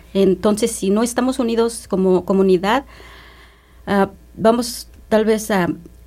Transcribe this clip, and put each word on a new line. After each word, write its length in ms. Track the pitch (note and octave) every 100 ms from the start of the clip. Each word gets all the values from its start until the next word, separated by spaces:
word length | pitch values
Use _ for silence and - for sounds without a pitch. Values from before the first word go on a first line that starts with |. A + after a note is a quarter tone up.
| -
Entonces, 580 | G3 F#3+ F3+ G#3+ G#3 A#3
si 180 | - F#3+
no 140 | G#3
estamos 360 | A#3+ B3+ B3+ B3+
unidos 460 | A#3 A#3 A3+ A3+ -
como 380 | F#3 F#3 F#3 F#3
comunidad, 580 | G3 F#3+ F3+ G3 B3+ C#4 - - - - - - _ _ - -
ah, 220 | G3+ G3 - - -
vamos 520 | A3 A#3+ A#3 - - - -
tal 140 | A3 A3
vez 260 | A3 G#3+
a 160 | G3 E3+ E3+ - -